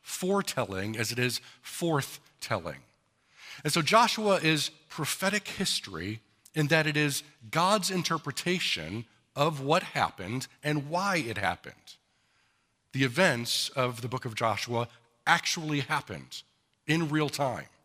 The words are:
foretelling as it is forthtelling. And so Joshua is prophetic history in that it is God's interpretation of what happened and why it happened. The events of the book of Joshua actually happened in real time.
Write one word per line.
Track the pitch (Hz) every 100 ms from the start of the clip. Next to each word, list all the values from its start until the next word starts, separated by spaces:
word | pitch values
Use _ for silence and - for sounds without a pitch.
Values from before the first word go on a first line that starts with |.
foretelling | - - 185 196 - - 113 95 101 110
as | 110
it | 120
is | 123 113 - -
forthtelling. | - - 170 156 131 - _ _ - 107 82 71 - _ _ _ _ _ - -
And | 156
so | 151
Joshua | 151 214 226 - 214 185
is | 156 156 - - _
prophetic | - 151 - 190 202 -
history | - 190 - - 87 90 110 _ _ -
in | - 147
that | 160 156
it | 151
is | 147 135 - _ 113
God's | 156 180 214 175
interpretation | 190 160 165 147 135 - 180 - - 80 104 117 _ _ -
of | 147 151
what | 135 165
happened | 185 151 90 - 92 123 - _
and | 147 151 139
why | 170 196 185
it | 123 107
happened. | 98 87 - - - - _ _ _ _ _ _ _ _ _
The | 131
events | 135 120 185 123 120 - - -
of | 127 120
the | 120
book | 127
of | 123
Joshua | 110 117 104 - 117 117 - _ _ -
actually | 170 - - 156 147
happened | 131 151 - 85 64 - - _ _ _ -
in | 156 165
real | 151 151
time. | - 143 104 69 _